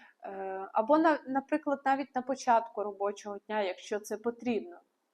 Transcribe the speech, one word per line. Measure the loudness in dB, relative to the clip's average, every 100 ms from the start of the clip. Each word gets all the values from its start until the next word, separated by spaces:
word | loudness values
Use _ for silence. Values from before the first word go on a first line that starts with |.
| -20 _
е, | -12 -8 -8 -8 -2
або, | 0 4 6
на-, | 6 4 0
наприклад, | -4 0 -2 0 0
навіть | 0 0 -2
на | -6
початку | -4 -2 4 4 2 -4
робочого | -6 -2 -2 -2 -8 -10
дня, | -4 -2
якщо | -2 -4 -6 -6
це | -4 -6
потрібно, | -4 -4 -2 -2 -4 -12 _ _ _